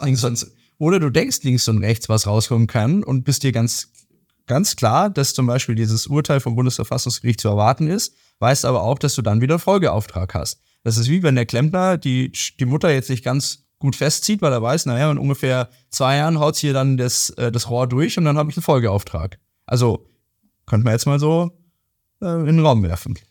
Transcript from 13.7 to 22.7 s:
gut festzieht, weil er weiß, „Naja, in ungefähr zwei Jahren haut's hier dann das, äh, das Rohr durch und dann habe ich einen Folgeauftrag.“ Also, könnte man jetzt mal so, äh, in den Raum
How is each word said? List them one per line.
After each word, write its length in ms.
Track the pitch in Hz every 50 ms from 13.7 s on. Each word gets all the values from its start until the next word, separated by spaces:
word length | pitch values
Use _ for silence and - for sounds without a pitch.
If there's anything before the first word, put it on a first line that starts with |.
| _ _
gut 160 | - 135 123
festzieht, 440 | - 135 147 - - - - 214 202
weil 120 | 190 151 131
er 100 | 117 110
weiß, 240 | 117 139 165 -
„Naja, 240 | 139 120 120 147 156
in 80 | 147 131
ungefähr 500 | - 139 139 - - 131 127 127 123 - _ _ _ _
zwei 260 | - - 139 131 139 143
Jahren 200 | 147 160 165 151
haut's 220 | 151 151 156 -
hier 120 | - 147 135
dann 240 | 135 131 135 135
das, 340 | 127 123 123 - - - -
äh, 200 | - - - 120
das 180 | 113 120 - -
Rohr 200 | 120 120 127 120
durch 280 | 123 127 160 226 - 196
und 60 | 165
dann 140 | 151 143 151
habe 100 | 151 151 -
ich 40 |
einen 60 | 175 -
Folgeauftrag.“ 800 | - 151 127 117 107 95 101 - - - 78 82 92 - - _ _ _ _ _
Also, 420 | - 123 120 123 117 92 - - _ _ _ _ _ _ _ _ _ _ _ _
könnte 180 | - 117 104 113
man 80 | 120 110
jetzt 140 | 117 -
mal 120 | 143 143 143
so, 320 | 147 156 165 170 175 170 175 _ _ _ _ _ _ _ _ _ _ _ _ _
äh, 60 | 208 175 170 170
in 60 | 160
den 140 | 151 160 165
Raum 240 | 156 156